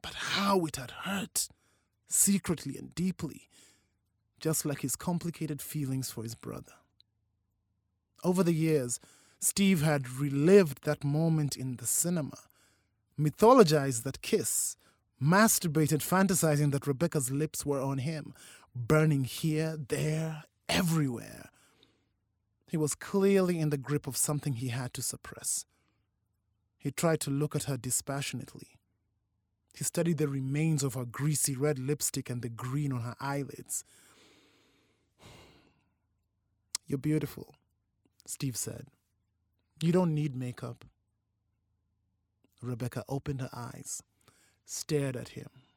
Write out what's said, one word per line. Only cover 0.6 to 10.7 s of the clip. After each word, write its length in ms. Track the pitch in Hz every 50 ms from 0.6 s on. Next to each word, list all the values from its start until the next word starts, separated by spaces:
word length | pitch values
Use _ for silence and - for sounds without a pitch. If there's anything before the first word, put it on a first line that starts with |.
| 165
it 100 | 151 -
had 160 | 143 127 120
hurt, 560 | - - - 180 202 196 - - _ - - - - _ _ _ _ _ _ _ _ _ _
secretly 680 | _ - - - 196 202 190 - - 170 - - - -
and 160 | - - 131 -
deeply, 560 | - 175 185 175 - - 143 - - - _ _ - - _ _ _ _ _ _ _ _ _ _ _ _ _ _ _
just 240 | - 160 156 - -
like 180 | 151 139 -
his 140 | - 131 -
complicated 680 | - - 180 175 170 - 170 160 - 160 151 151 139
feelings 500 | - - - 156 143 131 131 131 123 -
for 100 | - 120
his 140 | 110 117 113
brother. 380 | - - - - 127 - - - _ _ _ _ _ _ _ _ _ _ _ _ _ _ _ _ _ _ _ _ _ _ _ _ _ _ _ _ _ -
Over 200 | 175 185 185 190
the 100 | 170 170
years, 460 | 151 160 160 156 147 127 123 117 - - - - _ _ _ _ _
Steve 420 | - - - 196 202 190 190 160
had 280 | 143 160 151 143 131 123
relived 760 | 127 131 143 143 139 139 147 175 196 208 185 147